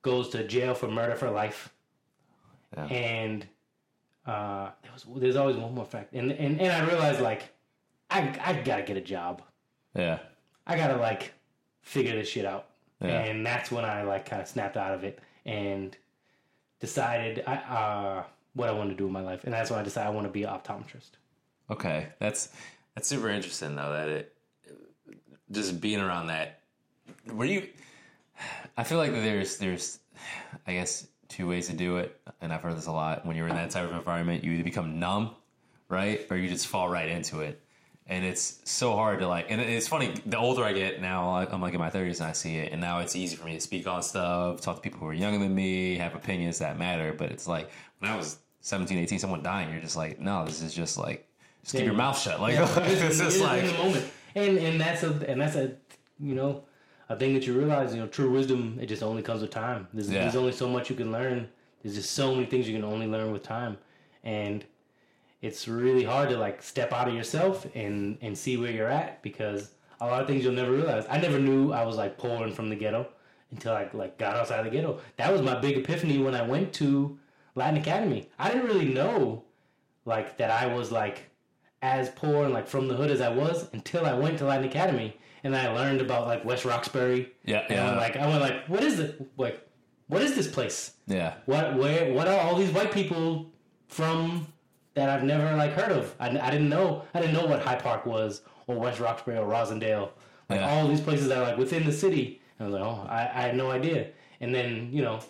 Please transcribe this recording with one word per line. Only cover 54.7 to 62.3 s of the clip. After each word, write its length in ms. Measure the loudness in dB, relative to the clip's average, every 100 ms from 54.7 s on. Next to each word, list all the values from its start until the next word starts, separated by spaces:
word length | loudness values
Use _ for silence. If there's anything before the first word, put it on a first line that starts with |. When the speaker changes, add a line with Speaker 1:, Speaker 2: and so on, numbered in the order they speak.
| 2
Speaker 1:
that's 220 | 2 2
a, 80 | 0 0 0
and 100 | 2
that's 160 | 2 2
a, 200 | -2 -4 _ -20 _ _
you 160 | -2 0
know, 280 | 0 -2 -8 _ _ _ -8
a 60 | 0
thing 160 | 4
that 120 | 4 4
you 120 | 4
realize, 360 | 4 4 2
you 60 | -2
know, 80 | -4
true 240 | 0 4
wisdom, 460 | 4 4 2 0 -4
it 40 | -6
just 180 | -4
only 180 | -2 -2
comes 200 | -2 -4
with 100 | -2
time. 360 | -4 -4 -4 -6
There's, 160 | -6 0
Speaker 2:
Yeah. 120 | 2
Speaker 1:
there's 160 | 2 2
only 160 | 2
so 160 | 0 0
much 200 | 0 -2
you 60 | -4
can 160 | -2
learn. 380 | -2 0 -2 -4 _ _ _
There's 120 | -8 -6
just 160 | -4
so 220 | 0 2